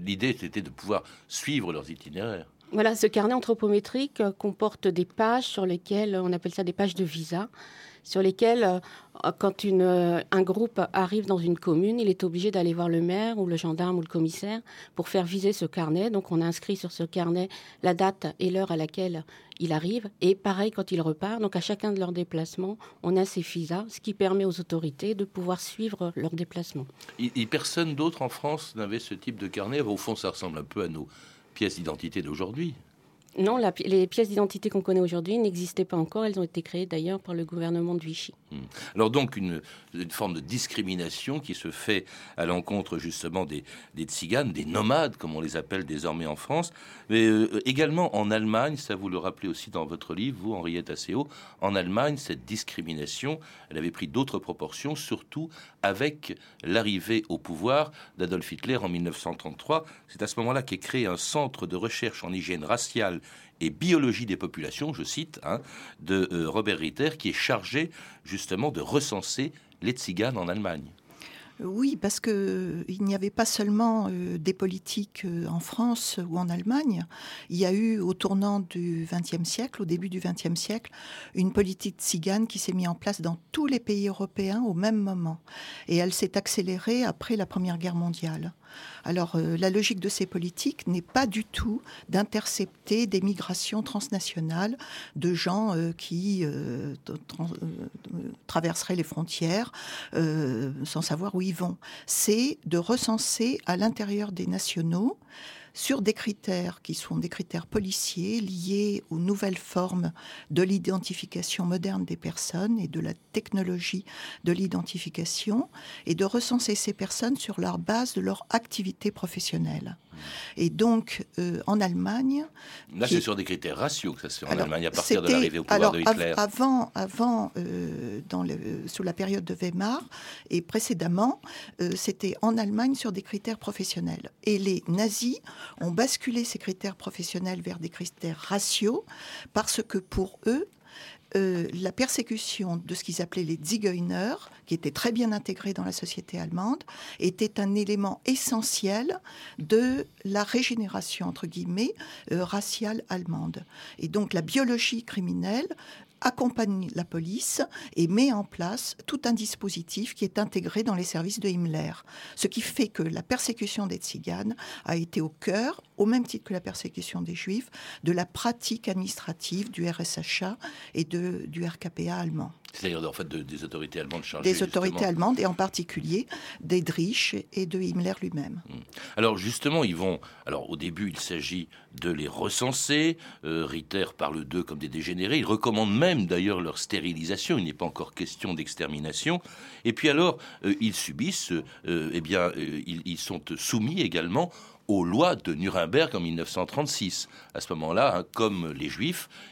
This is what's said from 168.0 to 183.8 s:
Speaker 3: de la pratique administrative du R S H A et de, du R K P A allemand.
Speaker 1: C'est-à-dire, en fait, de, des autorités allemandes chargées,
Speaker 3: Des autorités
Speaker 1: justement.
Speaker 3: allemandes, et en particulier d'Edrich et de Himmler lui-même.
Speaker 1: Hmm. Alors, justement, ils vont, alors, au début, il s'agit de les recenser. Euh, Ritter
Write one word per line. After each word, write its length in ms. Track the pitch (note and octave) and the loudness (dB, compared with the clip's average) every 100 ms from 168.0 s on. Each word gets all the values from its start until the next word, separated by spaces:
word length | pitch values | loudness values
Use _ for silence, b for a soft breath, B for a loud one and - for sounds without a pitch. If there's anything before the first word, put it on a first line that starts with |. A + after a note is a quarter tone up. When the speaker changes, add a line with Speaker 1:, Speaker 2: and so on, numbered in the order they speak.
Speaker 3:
de 80 | D#3 | 0
la 140 | F3 F3+ | 2 0
pratique 600 | - A#3 A#3+ - A3+ - | -2 -2 -2 -4 -4 -2
administrative 840 | F#3+ F#3 - - E3 - F#3 A3+ | -2 -2 -6 -8 -8 -4 -4 -4
du 180 | - E3+ | -2 -2
R 140 | E3+ | -2
S 160 | E3+ - | -4 -4
H 260 | D#3+ - | -4 -2
A 140 | F#3 A#3 B B B | -2 -6 B B B
et 120 | F3 | -4
de, 420 | D#3 E3+ F3+ F3+ - | -2 0 -2 -4 -6
du 180 | D#3+ | -4
R 140 | E3+ E3+ | -6 -6
K 100 | E3+ | -8
P 220 | - E3+ | -4 -4
A 80 | F3+ | -2
allemand. 340 | E3+ D#3 - - - | -2 -2 -6 -10 -18
Speaker 1:
C'est-à-dire, 300 | - F#2+ E2 D#2+ | -6 -2 -2 -4
en 40 | |
fait, 140 | - D#2+ | -4 -6
de, 160 | D#2+ | -6
des 220 | C#2 D2 | -6 -8
autorités 340 | D#2 D#2 D#2 E2+ | -8 -6 -6 -6
allemandes 240 | C#2+ E2 | -6 -6
chargées, 300 | - D2+ F#3 | -6 0 2
Speaker 3:
Des 100 | F3+ | 2
autorités 360 | F#3 F3+ F#3 F3 | 2 2 0 2
Speaker 1:
justement. 100 | F#3+ | 2
Speaker 3:
allemandes, 320 | E3+ F#3+ B3+ | 4 4 4
et 60 | F#3+ | 2
en 80 | |
particulier 720 | F3 F#3+ - E3+ E3 D#3 F#3 B3+ B B B | 2 0 0 -4 -4 -2 0 -2 B B B
d'Edrich 720 | - F3+ E3+ E3+ F3+ - - G3+ - | 0 2 2 0 0 2 0 -2 -4
et 140 | - F3+ | -4 -2
de 140 | F#3 | 0
Himmler 320 | F3+ F3 F3+ F#3+ | 0 0 0 -2
lui-même. 400 | F#3 E3 - F3 - | -4 -4 -6 -8 -12
Speaker 1:
Hmm. 100 | - - B B - | -14 -14 B B 4
Alors, 200 | A2+ G2 | 4 4
justement, 460 | G2 A#2+ C#3+ D#3+ | 0 0 2 4
ils 140 | A#2 E2 | 4 4
vont, 240 | F#2+ D#2+ B B - | 2 0 B B -6
alors, 240 | C#2+ - | -4 -4
au 60 | D#2+ | -6
début, 340 | E2 E2 G2+ | -4 -2 -4
il 80 | D2+ | -4
s'agit 500 | - E2+ C#2 F2+ E2 B B - | -4 -4 -2 -4 -6 B B -6
de 100 | F2+ | -2
les 160 | D2+ D2 | -2 -2
recenser. 920 | - E2+ - B2+ C3+ - D3 D#3+ D#3+ B B | -2 -2 0 0 0 2 4 4 0 B B
Euh, 240 | D2+ E2 D2+ | -4 -2 -2
Ritter 400 | D#2+ | -4